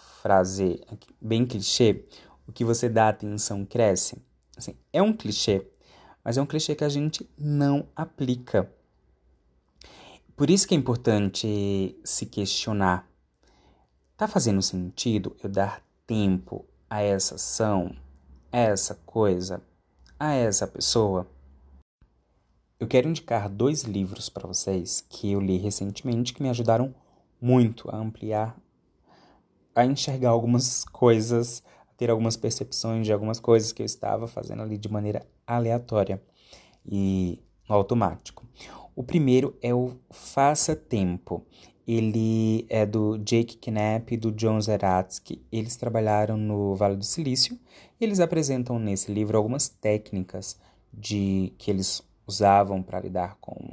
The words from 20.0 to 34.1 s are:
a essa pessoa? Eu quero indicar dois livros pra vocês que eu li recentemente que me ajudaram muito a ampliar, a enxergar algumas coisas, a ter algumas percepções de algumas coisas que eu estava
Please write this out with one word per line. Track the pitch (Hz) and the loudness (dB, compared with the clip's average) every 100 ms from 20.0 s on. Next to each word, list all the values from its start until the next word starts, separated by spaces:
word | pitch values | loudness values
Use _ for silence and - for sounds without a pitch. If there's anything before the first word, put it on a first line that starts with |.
| _ - | _ -6
a | 151 | -2
essa | 139 113 98 95 | 0 2 0 -4
pessoa? | - - 117 107 92 87 - - - - - _ _ _ _ _ _ _ _ _ - | -4 -2 2 2 0 -4 -12 -20 -20 -20 -20 _ _ _ _ _ _ _ _ _ -10
Eu | 113 | 0
quero | 127 139 | 2 2
indicar | 165 - 117 101 | 0 -2 -2 -2
dois | 98 127 151 | 0 0 0
livros | 120 98 95 98 - | -4 -4 -4 -6 -10
pra | - 92 | -10 -8
vocês | 90 - 95 87 - - | -6 -2 -4 -2 -6 -8
que | - 101 | -8 -4
eu | 101 | -2
li | 98 92 | 0 0
recentemente | 101 - 98 101 135 117 123 | 0 -4 -4 -6 -4 -2 -2
que | - | -2
me | 139 | -2
ajudaram | 120 113 113 131 - _ _ _ - | 0 2 2 2 -6 _ _ _ -4
muito | 120 127 117 113 - | 4 6 6 2 -10
a | 107 | -8
ampliar, | 110 110 107 107 110 117 _ _ _ _ _ _ _ _ _ _ _ | -8 -8 -4 -2 -2 -6 _ _ _ _ _ _ _ _ _ _ _
a | - 123 | 2 2
enxergar | 139 - 135 123 | 2 -4 0 2
algumas | 117 117 123 135 - - | 4 4 2 2 0 -2
coisas, | - 123 113 110 117 120 - - - _ | 2 4 6 4 0 -2 -6 -14 -20 _
a | |
ter | - 120 | -6 -2
algumas | 113 113 113 | 0 0 -2
percepções | 113 - - - 113 113 110 | -4 -4 -8 -6 -4 -2 0
de | |
algumas | 104 107 113 | 0 -2 -2
coisas | - 117 107 | 4 4 4
que | - | -4
eu | 110 | -8
estava | - 107 | -6 -4